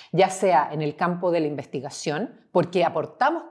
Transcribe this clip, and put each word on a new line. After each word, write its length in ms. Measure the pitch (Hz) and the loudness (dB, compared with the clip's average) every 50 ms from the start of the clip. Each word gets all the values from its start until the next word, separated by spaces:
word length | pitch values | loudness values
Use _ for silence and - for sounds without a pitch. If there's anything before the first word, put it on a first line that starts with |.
| - - | -12 -2
ya 180 | - 160 190 185 | 2 2 2 2
sea 400 | 190 - 208 190 175 151 143 - | 2 0 2 4 4 4 2 2
en 100 | 151 151 | -2 -4
el 140 | 151 147 147 | -4 -4 -2
campo 360 | - 180 175 175 175 185 180 | -2 -2 -2 0 0 0 0
de 80 | 170 170 | 0 0
la 80 | 156 147 | 0 -2
investigación, 920 | 147 147 139 - - 139 127 139 - - - 165 147 160 226 - - - _ _ | -4 -6 -8 -8 -8 -8 -8 -10 -12 -8 -6 -4 -4 -4 -4 -8 -10 -14 _ _
porque 340 | - 180 156 - - 185 170 | 0 0 0 2 2 0 0
aportamos 580 | 160 - 160 143 - - - 254 294 330 320 - - | 2 0 -2 -4 -6 -4 0 0 0 0 -2 -4 -6